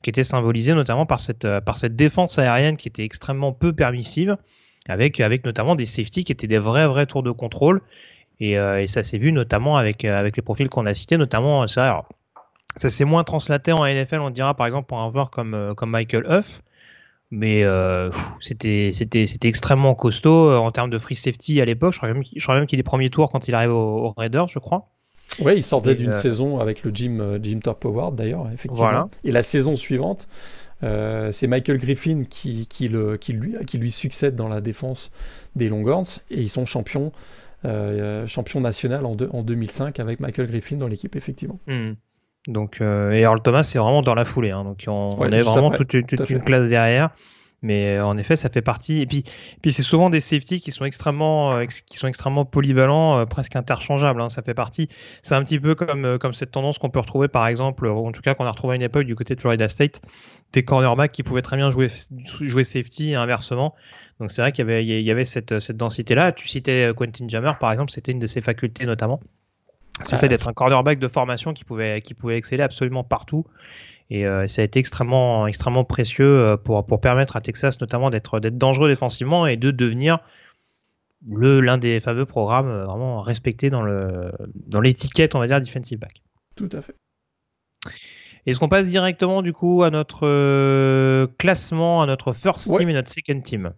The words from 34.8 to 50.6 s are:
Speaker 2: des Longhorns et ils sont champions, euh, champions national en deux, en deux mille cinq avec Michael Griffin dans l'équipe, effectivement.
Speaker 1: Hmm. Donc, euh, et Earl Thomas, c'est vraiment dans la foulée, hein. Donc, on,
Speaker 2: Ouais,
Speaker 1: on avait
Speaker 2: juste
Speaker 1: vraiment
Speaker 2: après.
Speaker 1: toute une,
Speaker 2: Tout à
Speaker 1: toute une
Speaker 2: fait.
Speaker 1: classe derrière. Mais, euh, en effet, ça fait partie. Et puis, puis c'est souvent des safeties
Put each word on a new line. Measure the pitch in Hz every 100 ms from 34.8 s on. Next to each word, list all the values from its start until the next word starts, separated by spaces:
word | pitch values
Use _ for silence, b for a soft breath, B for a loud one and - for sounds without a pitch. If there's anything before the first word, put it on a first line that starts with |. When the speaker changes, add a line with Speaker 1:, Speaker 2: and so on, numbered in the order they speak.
| 131 131 - B B B B -
Speaker 2:
des | 113
Longhorns | 107 107 165 185 - -
et | 208
ils | 110
sont | - 127
champions, | - 104 139 151 - B B B B
euh, | - 107 104 104 104 107 113
champions | - 117 139
national | 123 110 127 131 131
en | 107
deux, | 127
en | 120
deux | 113
mille | 117 110
cinq | - 139 -
avec | 113 120
Michael | 139 - 123
Griffin | 117 - 143
dans | 127
l'équipe, | 104 196 139
effectivement. | - 131 - 185 -
Speaker 1:
Hmm. | 131 110 110 _ _ _ _ -
Donc, | 110 104 -
euh, | 107 104 101
et | 107
Earl | 113 110
Thomas, | 113 127
c'est | 151 120
vraiment | 110 147
dans | 131
la | 117 117
foulée, | - 110
hein. | 98
Donc, | 98 98 -
on, | 104 101
Speaker 2:
Ouais, | 101
Speaker 1:
on |
avait | 104 110
Speaker 2:
juste | 117
Speaker 1:
vraiment | 113 147
Speaker 2:
après. | -
Speaker 1:
toute | 131
une, | 127
Speaker 2:
Tout | 123 131
à |
Speaker 1:
toute | 135
une | 127
Speaker 2:
fait. |
Speaker 1:
classe | 120 131 120
derrière. | 117 113 120 160 - b b b b
Mais, | 110 104 101 101
euh, |
en | 104 104
effet, | 104 160
ça | 123
fait | 123
partie. | 113 117 - 156
Et | 131
puis, | 143 - B B B
puis | 156
c'est | 139
souvent | 131 165 185
des | 165
safeties | - 151 131 180